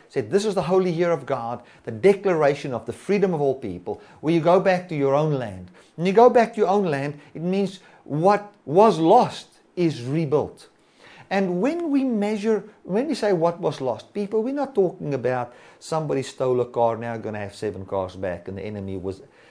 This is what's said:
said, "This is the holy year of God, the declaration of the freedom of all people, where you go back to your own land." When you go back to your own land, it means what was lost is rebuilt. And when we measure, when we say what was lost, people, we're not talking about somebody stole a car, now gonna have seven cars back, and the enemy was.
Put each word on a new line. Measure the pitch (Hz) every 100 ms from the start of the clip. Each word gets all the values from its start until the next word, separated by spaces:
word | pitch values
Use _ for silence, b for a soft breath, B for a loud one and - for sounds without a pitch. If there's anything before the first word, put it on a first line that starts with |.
| B
said, | 143 107
"This | 185 214
is | 190
the |
holy | 160 185 185
year | 165 175
of | 160 135
God, | 131 117 120 B B
the | -
declaration | 110 185 196 196 165 147 147 147
of | 120 -
the |
freedom | - - 202 185
of | 160
all | 143 131
people, | 107 87 - 101 B B
where | 143
you | 170
go | 156 185
back | 185 180 180
to | 151
your | 139 139
own | 156
land." | 139 117 92 90 B B -
When | 180
you |
go | 196 247
back | 233 220
to | -
your | 185
own | 202 185
land, | 139 143 147 B
it | -
means | 175 190 190 - B B
what | - 147 180 208 208 _ -
was | 160 220 165
lost | 165 233 160 - - _ _ -
is | 170 123
rebuilt. | 120 156 151 147 98 - - _ B B B B B
And | 196 190 180
when | 240 339 339
we | 277
measure, | 262 220 208 214 214 214 - B
when | - 190 302
we |
say | 240 214
what | 180 165 170
was | 160 147
lost, | 131 107 -
people, | 202 202 220
we're | 233
not | 285 277 202
talking | 180 - 156
about | 135 123 123 123 B B B
somebody | - 160 151 139
stole | 131 - 131 123
a | 120
car, | 123 117 113
now | 117 113
gonna | 107 107
have | 101 -
seven | 107 101 95
cars | 98 92 92
back, | 95 87 95
and | 98
the |
enemy | 104 104 98 95
was. | 92 95 - b b